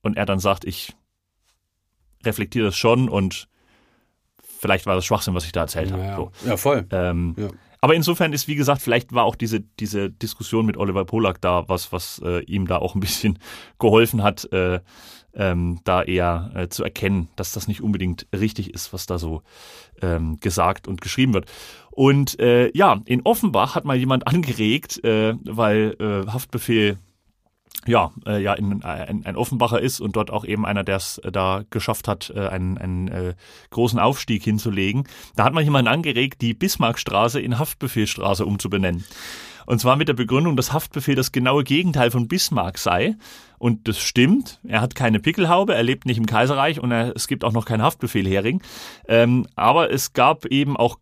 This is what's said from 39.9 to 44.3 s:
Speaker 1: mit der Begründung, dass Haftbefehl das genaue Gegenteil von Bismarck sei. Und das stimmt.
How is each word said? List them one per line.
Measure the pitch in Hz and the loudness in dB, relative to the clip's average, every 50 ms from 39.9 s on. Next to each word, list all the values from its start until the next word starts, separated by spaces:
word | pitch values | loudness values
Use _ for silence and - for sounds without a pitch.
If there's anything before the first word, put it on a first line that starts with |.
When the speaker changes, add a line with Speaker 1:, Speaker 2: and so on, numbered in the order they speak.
| 131 | 4
Speaker 1:
mit | 143 - | 4 2
der | 156 135 | 0 0
Begründung, | 117 123 110 123 139 160 175 147 | 0 0 2 2 2 2 2 2
dass | 131 127 - | 0 0 0
Haftbefehl | 131 160 - - - 156 131 - 139 | -2 -4 -4 -4 -8 -4 -2 0 0
das | 131 131 - | 0 0 0
genaue | - 135 123 131 135 147 135 | 0 0 2 4 4 2 2
Gegenteil | 131 135 156 180 180 147 143 123 117 | 4 2 2 2 2 2 4 2 4
von | - 127 120 113 | 4 2 0 0
Bismarck | 175 - - - - 113 85 90 92 - | 0 -2 0 0 0 -2 -2 -2 -4 -2
sei. | - - 90 90 117 202 220 - - - - - - _ _ _ | 0 0 2 2 2 0 -2 -4 -10 -20 -20 -20 -20 _ _ _
Und | - 120 117 107 _ 113 | 0 0 0 0 _ -4
das | 104 - | -4 -2
stimmt. | - - - 123 123 160 | -4 0 4 4 6 6